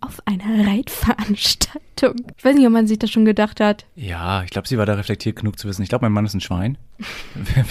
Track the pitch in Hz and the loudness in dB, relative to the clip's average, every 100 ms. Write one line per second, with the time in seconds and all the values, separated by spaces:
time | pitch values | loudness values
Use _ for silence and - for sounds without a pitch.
0 | - - - 190 208 220 202 202 - - | -14 -8 -4 -4 0 2 2 0 -2 -2
1 | 220 226 208 202 - - - 302 - - | 0 0 -2 -2 -2 -2 -4 -6 -16 0
2 | 247 240 247 - 262 285 240 226 220 214 | 0 0 -10 0 4 6 6 6 4 2
3 | 220 220 220 214 214 - 208 208 - 180 | 0 4 4 4 0 0 0 0 -8 -12
4 | 101 85 87 95 92 98 - 123 104 101 | -8 -6 -2 -2 -2 -6 -2 0 2 0
5 | 101 104 113 - 107 - 101 95 95 123 | -2 -4 -4 -4 -6 -6 -6 -6 -2 0
6 | 117 104 104 98 - 90 107 143 - - | 2 0 0 -4 -4 -4 -4 -6 -12 -16
7 | - - - - - 135 117 | -14 -14 -14 -8 -2 0 0